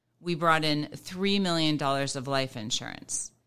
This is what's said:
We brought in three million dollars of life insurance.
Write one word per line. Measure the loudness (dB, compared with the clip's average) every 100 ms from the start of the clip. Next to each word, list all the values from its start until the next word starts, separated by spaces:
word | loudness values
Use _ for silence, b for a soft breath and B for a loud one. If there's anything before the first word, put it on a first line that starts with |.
| _ _
We | -4 2
brought | 4 4
in | 4 0 -2 -8
three | -12 -2 2 2
million | 2 2 2 2
dollars | 2 0 0 -4
of | -2
life | -2 -2 -6
insurance. | -4 -4 -4 -12 -8 -8 -8 _